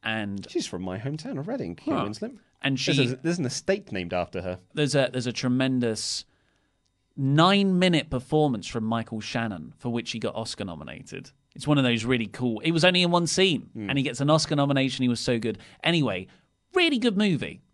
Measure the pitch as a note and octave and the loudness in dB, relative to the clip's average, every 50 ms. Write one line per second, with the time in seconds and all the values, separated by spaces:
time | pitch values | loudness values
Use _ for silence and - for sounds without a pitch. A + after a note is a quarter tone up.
0 | - A2+ A2 A2 G#2 G2+ G2 G2 - - - F4 - - - F2 F2+ F#2 F#2 G2 | -4 -4 -4 -4 -4 -6 -8 -8 -10 -8 -6 -6 -6 -6 -8 -8 -6 -6 -6 -6
1 | A2 C3+ D3 D3+ - C4+ C#4 C#3 C#3 F3+ A#3+ C#4 B2+ E2+ F2+ - - C#4+ - - | -6 -6 -8 -8 -8 -8 -8 -8 -6 -6 -6 -6 -6 -8 -8 -8 -6 -4 -4 -2
2 | C3 G#2 G#2+ - - A#3 C#4 G#3+ _ _ _ _ - C3+ C3+ C3 - - E3 C#3 | -4 -4 -6 -8 -10 -10 -10 -14 _ _ _ _ -4 -2 -2 -2 0 0 2 2
3 | C3+ A#2+ B2+ - - D#3+ F3 F3 D3+ A#2+ - - - - F#3+ G#3 G3 - - F#2+ | 2 0 -2 -4 -2 -4 -2 -2 -2 -4 -4 -6 -2 -2 -2 -2 -2 -6 -6 -6
4 | F2+ E2+ F2+ F2+ F2 - - F#2 F2 F#2 F2+ F2 _ _ _ D3+ D3+ C#3 A2+ C#3+ | -6 -2 -2 -2 -2 -2 -4 -8 -6 -6 -8 -8 _ _ _ -2 -2 2 2 2
5 | C3+ B2 B2 B2+ A#2 B2 A#2 - - B2+ B2 B2+ C3 C3 C3 B2+ B2 A#2 A2 G#2+ | 2 2 0 -4 -4 -4 -6 -2 -2 0 2 2 2 2 0 0 0 0 0 -2
6 | - - - - - _ _ _ _ _ _ _ _ _ _ _ _ _ _ _ | -4 -6 -6 -8 -10 _ _ _ _ _ _ _ _ _ _ _ _ _ _ _
7 | _ _ _ - C#3 C3+ C#3 D3+ D#3+ F3+ G3 G3+ G3 G3 F#3 F3+ F3+ F#3 F3 D#3 | _ _ _ -2 0 2 6 6 6 6 6 6 4 4 4 4 4 4 4 2
8 | - - - B2+ B2 - - D#3 D3+ D3 B2+ G#2 - - - A#2+ A2 A2 A2+ A#2 | 0 0 -6 -6 -4 0 2 2 4 4 2 -2 -4 -6 -6 -4 -2 -2 -2 -2
9 | A2 - - A2 G#2 - - A#2+ A2+ A2+ G#2 E2+ D2+ - - _ - B2 A#2 A#2+ | -2 -4 -8 -10 -8 -6 -4 -4 -4 -4 -4 -8 -10 -14 -18 _ -6 -4 -4 -4
10 | A2+ - - A2+ G#2+ A2+ - - A2 G#2+ - - G2+ G2 E2+ D2+ D2+ - D2 E2 | -4 -4 -8 -4 -4 -4 -4 -4 -8 -8 -8 -8 -8 -8 -8 -10 -12 -12 -14 -14
11 | - - - F2+ F2+ - _ _ _ _ _ - - - D3+ C#3+ C3+ B2 A#2 A#2 | -14 -14 -14 -14 -14 -16 _ _ _ _ _ -10 0 2 4 4 4 4 2 2
12 | G#2+ A#2+ C3 B2 A2+ G2+ - - B2 B2 A2+ G#2 - D#3+ E3 E3 D3+ F3+ F#3 F3+ | 2 0 0 0 0 -4 -6 -4 -2 -2 -2 0 -2 0 2 4 4 4 4 4
13 | F3+ F3 F3 F3 F3 D#3 - - F#3+ G3 E3 A#2 - - _ - G#2+ G2 C3+ C#3 | 2 4 4 2 2 2 2 4 4 4 4 2 -2 -6 _ -8 -4 -2 0 0
14 | C3+ C#3 A#2+ A#2+ C#3 C#3+ D#3 D#3+ D#3 - D#3+ D3 C#3+ C#3 C#3+ C#3 C3+ C3+ C3 - | 0 -2 -2 0 2 4 4 4 4 2 2 2 2 2 2 2 2 0 0 0
15 | B2+ B2 A#2+ A#2 - - B2+ A#2 A2 A2+ G#2+ A2 - - - _ - - E3+ E3+ | 2 2 2 0 0 0 0 0 0 -2 -4 -4 -10 -20 -20 _ -2 0 2 2
16 | C#3+ A#2+ G2 F#2 F#2 - - _ _ _ _ _ _ _ _ F#4 F4 E4 D4 B3 | 2 2 0 -4 -6 -10 -16 _ _ _ _ _ _ _ _ 2 2 4 2 2
17 | G#3 B3 G3+ F#3 G#3+ G#3 F3+ C3 - D#2 - - _ _ | 2 2 2 4 2 2 2 0 -2 -6 -10 -12 _ _